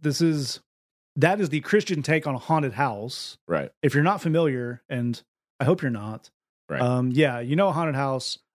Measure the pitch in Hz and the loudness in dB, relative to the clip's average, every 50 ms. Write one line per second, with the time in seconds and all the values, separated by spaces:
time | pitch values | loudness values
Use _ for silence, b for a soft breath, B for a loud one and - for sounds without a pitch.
0 | 147 151 139 - 170 165 156 147 135 - - - _ _ _ _ _ _ _ _ | -4 -2 0 2 2 2 2 0 -2 -6 -8 -10 _ _ _ _ _ _ _ _
1 | _ _ - 139 151 170 196 214 190 143 151 151 - - 202 214 - - 180 151 | _ _ -2 2 2 2 2 2 0 0 -2 -2 0 2 2 2 2 2 -2 -2
2 | 131 147 160 156 156 151 135 - - - 160 156 147 131 98 117 143 127 107 101 | 0 0 0 0 0 -2 -4 -4 -2 0 2 2 2 0 0 -2 -2 -2 -2 -4
3 | 110 127 - - - - - - _ - 85 76 69 - - _ - 139 127 143 | -8 -10 -10 -10 -12 -14 -16 -14 _ -2 -2 -2 -2 -4 -4 _ 0 2 2 4
4 | 151 180 208 190 - 165 156 170 165 147 131 123 120 120 123 120 _ - 135 123 | 2 2 2 0 0 0 2 2 2 2 0 -2 -4 -6 -8 -10 _ -8 -6 -4
5 | 120 120 117 - - _ _ _ _ _ _ - 135 135 185 - 151 131 117 101 | -2 -4 -4 -6 -10 _ _ _ _ _ _ 0 2 2 2 2 2 -2 -4 -4
6 | 104 110 110 - - - _ _ _ _ _ _ _ - 147 135 123 123 127 123 | -6 -10 -12 -12 -14 -20 _ _ _ _ _ _ _ -6 -2 0 0 2 2 2
7 | 127 127 123 147 151 135 120 120 120 127 151 175 202 190 143 165 170 156 135 135 | 0 2 2 4 4 2 2 -2 -4 -2 2 2 2 2 2 0 0 -2 -2 -2
8 | 139 135 135 127 - - - - _ _ | -2 -2 -2 -4 -6 -8 -10 -12 _ _